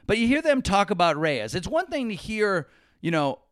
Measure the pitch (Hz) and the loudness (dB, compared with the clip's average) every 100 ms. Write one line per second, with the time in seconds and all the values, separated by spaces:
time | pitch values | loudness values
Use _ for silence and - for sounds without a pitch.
0 | - 220 233 294 320 269 - 196 202 185 | -2 0 2 2 2 0 2 2 2 2
1 | 170 147 160 127 110 165 180 311 370 302 | 2 2 0 0 -4 -6 -4 -4 -2 -4
2 | 233 180 - 214 208 180 - _ _ _ | -4 -6 -8 -2 0 0 -4 _ _ _
3 | 170 160 139 - _ | -2 0 -2 -4 _